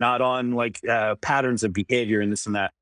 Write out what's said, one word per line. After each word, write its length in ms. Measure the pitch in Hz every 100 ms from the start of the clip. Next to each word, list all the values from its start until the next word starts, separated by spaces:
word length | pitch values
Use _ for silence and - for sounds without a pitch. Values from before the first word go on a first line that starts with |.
not 200 | 120 123
on, 300 | 127 127 123
like, 280 | 120 117 - 107
uh, 280 | 117 107 104
patterns 480 | - 139 131 120
of 80 | 110
behavior 480 | 92 98 123 110 107
and 100 | 104
this 160 | 104 -
and 100 | 104
that." 180 | 98 -